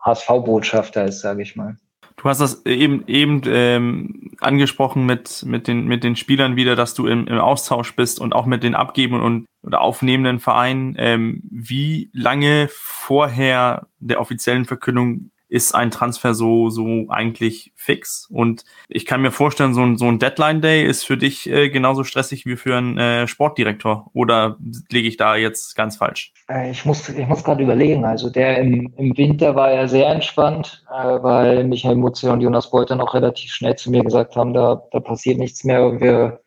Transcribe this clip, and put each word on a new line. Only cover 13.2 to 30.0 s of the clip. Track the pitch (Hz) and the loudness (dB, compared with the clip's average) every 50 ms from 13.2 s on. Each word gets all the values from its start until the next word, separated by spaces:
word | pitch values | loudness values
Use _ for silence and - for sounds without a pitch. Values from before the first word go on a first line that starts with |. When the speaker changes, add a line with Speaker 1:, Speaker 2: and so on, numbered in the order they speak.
| 147 143 120 123 135 131 131 127 123 123 117 - - - _ _ | 2 2 0 0 2 2 2 4 2 2 0 -2 -6 -14 _ _
Speaker 2:
der | - 120 127 - | -6 -4 -4 -2
offiziellen | 120 - 135 117 - - 123 127 127 | -4 -6 -8 -6 -2 0 0 0 0
Verkündung | 120 131 123 - - 120 123 123 123 120 - - - _ _ _ - | -2 -6 -6 -2 -2 0 0 0 0 -2 -4 -8 -14 _ _ _ -4
ist | - 123 117 - - | -2 -2 0 0 0
ein | 110 120 120 | 0 0 0
Transfer | 110 - 127 120 117 - - 127 117 | -2 -2 -4 -4 -4 -2 -2 -2 0
so, | 107 113 113 117 117 117 113 | 0 2 2 4 4 2 2
so | 113 113 113 113 113 113 110 110 | 0 -2 -4 -2 -2 -2 -4 -4
eigentlich | - 107 110 113 113 - 117 113 110 - - - _ - | -4 -4 -4 -4 -4 -2 -4 -4 -4 -6 -12 -20 _ -8
fix? | - - 139 - - - - - - - | -4 -2 -2 -2 -4 -8 -14 -14 -14 -8
Und | - 123 117 117 113 113 - _ _ - - - | -4 -2 0 0 0 -2 -8 _ _ -20 -14 -10
ich | - - - | -8 -8 -6
kann | - 131 127 | -4 -2 0
mir | 135 131 | 0 0
vorstellen, | 123 - 139 147 143 - 147 135 123 | 0 2 0 0 2 2 0 2 2
so | 123 | 4
ein, | 127 123 120 110 | 4 4 2 2
so | 127 120 | 2 2
ein | 117 110 | 2 2
Deadline-Day | 131 131 135 - 156 151 156 160 151 160 156 156 151 | 0 0 0 0 0 2 2 2 2 4 4 4 4
ist | 156 131 - - | 2 2 0 -2
für | - 135 | -2 -2
dich, | 123 139 139 139 - - - | 0 0 -2 -2 -4 -6 -2
äh, | 139 139 147 139 | 2 2 2 2
genauso | 139 135 127 131 135 135 135 | 2 2 2 2 2 0 -2
stressig | 131 - 131 135 - 143 135 - | -4 -4 -4 -4 -4 -6 -10 -8
wie | 127 123 117 | -8 -8 -6
für | - 131 127 | -4 -2 -2
einen, | 123 123 123 117 - | 0 -2 -2 -2 0
äh, | 120 120 120 120 120 117 | 0 0 0 0 -2 -2
Sportdirektor. | - - 143 151 147 - 117 107 107 107 - 113 107 104 104 - - | -2 -2 -2 0 0 0 0 0 -2 -2 -2 -2 -2 -2 -4 -6 -2
Oder | 120 123 117 117 113 110 110 107 - - 120 117 120 - - | 0 2 2 4 4 2 0 -2 -6 -12 -14 -14 -14 -8 -4
liege | - - 110 113 | 0 0 0 0
ich | 110 | 0
da | - 107 107 110 107 | 0 2 2 2 2
jetzt | 110 110 107 - - - - - | 2 0 -2 -6 -10 -8 -4 -4
ganz | 110 110 104 | -4 -4 -2
falsch? | - - - - - - - _ _ _ - | -2 -4 -4 -4 -6 -12 -14 _ _ _ -10
Speaker 1:
Äh, | 131 131 127 127 | -8 -6 -6 -6
ich | 127 123 - | -8 -4 -2
muss, | 147 147 147 - - | -2 -2 -2 -4 -10
ich | 135 143 135 123 | -8 -6 -2 -2
muss | 147 - - | -2 -2 0
gerade | - 151 139 139 | 0 0 0 2
überlegen. | 131 117 120 143 151 151 143 117 | 2 4 4 4 4 2 2 0
Also | 113 113 110 120 123 | 0 -2 -2 -4 -4
der | 127 127 127 131 131 127 | 0 0 2 2 2 2
im, | 131 131 120 120 123 123 - - | 2 2 2 2 0 -4 -6 -4
im | 135 131 123 143 | -2 0 0 2
Winter | 143 147 147 147 160 151 135 | 2 2 2 2 2 2 4
war | 135 135 135 135 | 4 4 4 4
ja | 131 131 127 | 2 2 2
sehr | 123 131 | 4 4